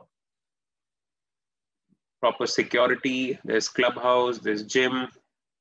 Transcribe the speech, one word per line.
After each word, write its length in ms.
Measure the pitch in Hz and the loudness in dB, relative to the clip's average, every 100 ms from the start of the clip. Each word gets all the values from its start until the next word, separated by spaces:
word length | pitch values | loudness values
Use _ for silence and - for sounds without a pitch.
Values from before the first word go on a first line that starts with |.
| - _ _ _ _ _ _ _ _ _ _ _ _ _ _ _ _ _ _ _ _ _ | -20 _ _ _ _ _ _ _ _ _ _ _ _ _ _ _ _ _ _ _ _ _
proper 260 | 131 - 120 | -2 0 -2
security, 920 | - - 120 123 120 131 127 127 - | 0 0 2 2 2 -2 -2 -4 -6
there's 240 | 120 110 - | -2 -2 0
clubhouse, 680 | - 123 123 123 123 123 113 | 0 0 2 2 2 2 -2
there's 260 | 104 107 | -4 -4
gym, 440 | 107 131 127 127 127 - _ _ _ _ | -2 0 2 0 -6 -12 _ _ _ _